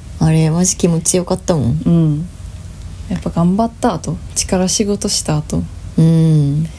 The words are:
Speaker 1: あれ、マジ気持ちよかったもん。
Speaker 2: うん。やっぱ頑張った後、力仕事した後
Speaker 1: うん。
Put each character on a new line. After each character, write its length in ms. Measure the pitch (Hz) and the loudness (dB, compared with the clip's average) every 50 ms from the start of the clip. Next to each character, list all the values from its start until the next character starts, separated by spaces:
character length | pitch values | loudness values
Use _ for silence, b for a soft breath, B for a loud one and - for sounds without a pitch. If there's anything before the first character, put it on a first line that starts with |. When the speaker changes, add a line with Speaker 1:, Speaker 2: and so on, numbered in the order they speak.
| - - - - | -16 -12 -4 0
Speaker 1:
あ 100 | 160 160 | 2 4
れ、 180 | 160 160 160 156 | 4 4 4 4
マ 140 | 160 175 185 | 4 2 2
ジ 120 | - - | 0 0
気 120 | - - 170 | 2 2 2
持 120 | 165 165 | 2 2
ち 180 | 175 - - 180 | 0 0 0 0
よ 60 | 175 | 0
か 100 | - 185 | 0 -4
っ 60 | 185 | -4
た 140 | - - 175 | 0 0 0
も 140 | 147 113 120 | 2 2 0
ん。 120 | 147 156 - | 0 0 2
Speaker 2:
う 60 | 170 | 4
ん。 380 | 170 165 160 156 147 151 175 - - - - - - - - - - - - - - - - - | 4 4 4 4 2 0 -4 -8 -12 -14 -14 -14 -14 -14 -16 -16 -16 -14 -14 -14 -14 -12 -8 -6
や 80 | 185 170 | -6 -4
っ 20 | |
ぱ 100 | - 170 | -4 -4
頑 260 | - 170 170 175 190 | 0 2 2 2 2
張 100 | 208 233 | 2 0
っ 40 | 226 226 - | -2 -2 -2
た 140 | - 233 180 | -2 0 0
後、 220 | - - - 170 - - - - | -2 -4 -6 -8 -8 -8 -8 -6
力 320 | - - - 196 180 185 180 | -6 -4 0 0 0 0 0
仕 160 | - - 208 | 0 0 0
事 240 | 202 202 202 - 202 | 0 -2 -2 -2 -2
し 140 | - - | -4 -4
た 140 | - - 156 | -2 -2 -2
後 260 | 151 151 - - 165 - - - - - - - | -2 -2 -2 -2 -4 -4 -4 -8 -12 -12 -4 2
Speaker 1:
う 60 | - | 4
ん。 640 | 160 165 165 160 160 160 156 151 143 139 143 156 160 156 B | 4 6 6 4 4 4 4 4 4 2 2 0 -2 -4 B